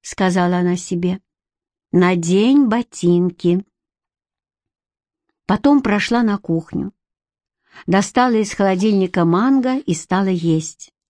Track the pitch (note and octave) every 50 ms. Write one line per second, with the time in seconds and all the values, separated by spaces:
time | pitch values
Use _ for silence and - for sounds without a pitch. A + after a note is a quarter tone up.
0 | - - - - G3 F#3 F3+ F#3 F3+ F3 F3+ F3+ F3+ F3+ F3 F3+ - - F#3+ F3
1 | F3 F3+ F#3 F#3+ _ _ _ _ _ _ _ _ _ _ _ _ _ _ - E3+
2 | F#3 F3+ F#3 F3 E3 E3 F3+ G3 G#3+ B3 C4+ C#4+ C#4 A3 A3 A#3+ A#3 _ - -
3 | - F3 F3 F3 F3+ F3+ F3 - - F3 F3 F#3+ - _ _ _ _ _ _ _
4 | _ _ _ _ _ _ _ _ _ _ _ _ _ _ _ _ _ _ _ _
5 | _ _ _ _ _ _ _ _ _ - F#3+ G#3 - C#4 D4 C#4 C4 A3 G3+ G#3
6 | G3 - A#3 A#3+ A#3+ G#3+ G3+ G3+ - - E3 E3 D#3+ - - - - G3 - _
7 | _ _ _ _ _ _ _ _ _ _ _ _ _ _ _ - - - F3 G3
8 | G#3 - - B3+ B3 B3+ A#3 A3 G#3+ G#3 - - G3+ G3 F#3+ F3+ G3+ A3 G#3 G3
9 | F#3+ F3+ - F3+ E3+ E3+ E3+ F#3 A3+ C4+ C4+ C4+ B3 B3+ C4 C#4 - - E3 -
10 | - - F#3 F#3+ G3 F#3+ F#3 F3 E3 E3 D#3+ D#3+ D#3 - - - - - _ _
11 | _